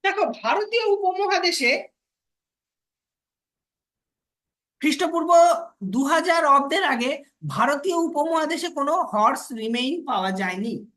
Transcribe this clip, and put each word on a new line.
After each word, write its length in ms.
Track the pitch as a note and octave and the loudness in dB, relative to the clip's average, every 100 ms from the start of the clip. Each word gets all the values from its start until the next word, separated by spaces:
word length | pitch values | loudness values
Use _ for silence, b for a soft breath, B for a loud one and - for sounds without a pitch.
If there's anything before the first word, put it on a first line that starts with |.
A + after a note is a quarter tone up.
দেখো, 220 | F#4+ G4 F4+ A#3+ | -2 0 -2 -2
ভারতীয় 420 | A3 E4+ G#4+ A#4 A4 | -2 -2 0 -2 0
উপমহাদেশে 960 | G4+ F#4 F#4 G4+ F#4 F4 E4 A#3+ C4+ - _ _ _ _ _ _ _ _ _ _ _ _ _ _ _ _ _ _ _ _ _ _ _ _ _ _ _ _ _ | 0 0 0 0 0 0 0 0 0 -4 _ _ _ _ _ _ _ _ _ _ _ _ _ _ _ _ _ _ _ _ _ _ _ _ _ _ _ _ _
খ্রিস্টপূর্ব 520 | D4+ - E4+ E4 D#4+ E4+ E4+ - - _ | -2 0 0 0 4 6 6 4 -4 _
দু 200 | F#3+ A3 | -4 -2
হাজার 420 | C#4 D#4+ F4+ E4 D4+ | 2 0 2 2 4
অব্দের 380 | C4+ C#4 F4+ | 4 4 0
আগে 400 | F4 A#3+ B3+ C#4+ B _ D3+ | 0 0 -2 -4 B _ -8
ভারতীয় 480 | C3+ B3 C#4+ F#4 E4+ | -2 0 0 -2 -2
উপমহাদেশে 760 | E4 E4+ D#4+ D#4+ D#4 E4 E4+ | -2 -2 0 0 -2 -4 -6
কোনো 240 | D4+ C#4 F4 | -4 -2 0
হর্স 480 | C#4 G#3 A3 C4+ - | 0 2 2 2 -8
রিমেইন 540 | A3+ A3 A#3 B3+ E4+ C#4 | -8 -4 -2 -2 -4 -4
পাওয়া 260 | A3 F#3+ | -2 -2
যায়নি। 540 | F#3+ F#3+ F#3 A3+ E3 - | -2 -4 -4 -6 -8 -12